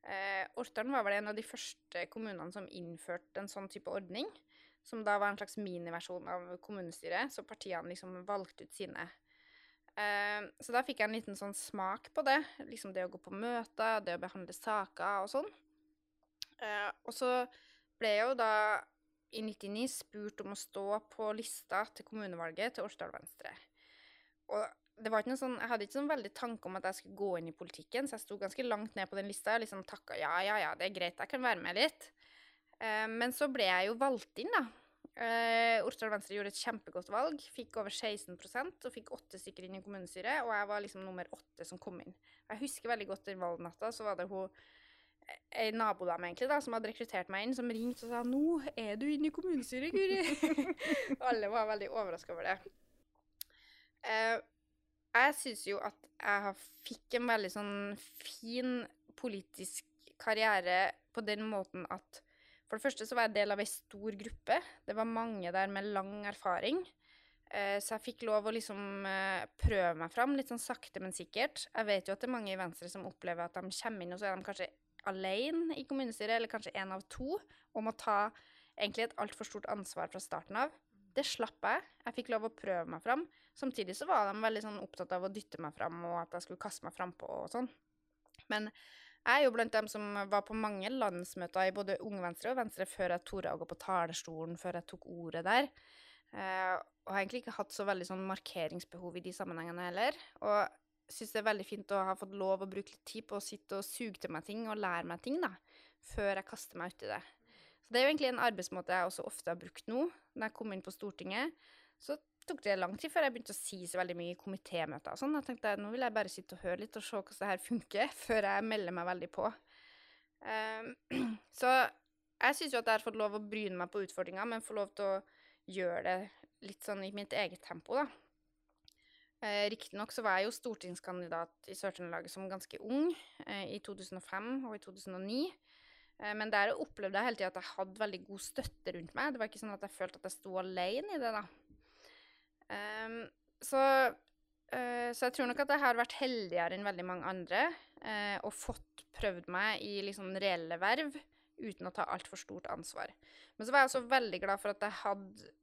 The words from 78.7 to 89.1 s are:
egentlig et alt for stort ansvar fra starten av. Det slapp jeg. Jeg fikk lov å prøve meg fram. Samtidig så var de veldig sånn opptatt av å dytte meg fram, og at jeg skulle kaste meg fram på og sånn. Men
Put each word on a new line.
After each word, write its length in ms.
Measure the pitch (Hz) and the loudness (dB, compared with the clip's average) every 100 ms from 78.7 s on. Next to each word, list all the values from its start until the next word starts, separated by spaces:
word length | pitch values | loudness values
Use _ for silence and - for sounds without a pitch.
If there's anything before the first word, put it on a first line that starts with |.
| - | -2
egentlig 300 | 208 214 226 | -2 2 -2
et 80 | - | 0
alt 160 | - - | -4 -4
for 80 | |
stort 240 | 214 208 - | -8 -8 -4
ansvar 400 | 208 185 - 165 | -4 -4 -6 -6
fra 160 | 185 | -6
starten 320 | - 156 - 202 | -6 -6 -4 0
av. 160 | 285 - _ _ _ | 0 -2 _ _ _
Det 160 | - 285 | 0 0
slapp 400 | - 220 - - | 0 -2 0 2
jeg. 160 | 277 - _ - | 2 0 _ -6
Jeg 140 | 247 | -6
fikk 100 | 240 | 0
lov 160 | 226 220 | 0 0
å 80 | 226 | -4
prøve 320 | - 180 170 | 0 0 0
meg 160 | 165 | -2
fram. 240 | 220 269 330 - _ | 2 2 2 -10 _
Samtidig 460 | - 269 254 185 190 | -4 -2 -2 -4 -4
så 80 | 311 | 4
var 240 | 311 202 | 6 6
de 80 | 208 | 4
veldig 240 | 220 214 | 2 2
sånn 160 | 214 208 | -4 -8
opptatt 320 | - - 175 | -10 -8 -2
av 160 | 185 190 | 0 0
å 60 | |
dytte 260 | 196 - - | -4 -10 -8
meg 160 | 160 - | -8 -4
fram, 300 | 139 170 170 | -4 -2 -4
og 140 | 170 | -2
at 160 | 170 175 | -2 -6
jeg 80 | - | -8
skulle 160 | 180 208 | -8 -8
kaste 180 | - 175 | -6 -10
meg 80 | - | -6
fram 160 | 180 | -6
på 160 | - - | -6 -6
og 240 | - - | -6 -4
sånn. 160 | 240 254 - _ _ _ _ _ _ - | -4 -4 -6 _ _ _ _ _ _ -4
Men 240 | 214 214 - - - - | -2 -2 -10 -20 -20 -20